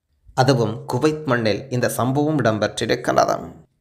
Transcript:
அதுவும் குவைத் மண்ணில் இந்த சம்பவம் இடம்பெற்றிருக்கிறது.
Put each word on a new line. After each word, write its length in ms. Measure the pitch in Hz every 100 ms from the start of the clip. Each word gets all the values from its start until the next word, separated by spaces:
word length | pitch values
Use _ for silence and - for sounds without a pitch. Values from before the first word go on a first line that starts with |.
| _ _ -
அதுவும் 520 | - 131 131 110 110 -
குவைத் 400 | 127 151 156 -
மண்ணில் 440 | 120 110 101 -
இந்த 200 | 123 104
சம்பவம் 520 | - 120 135 147 156
இடம்பெற்றிருக்கிறது. 1200 | 113 107 104 - 117 123 - - - - - - - _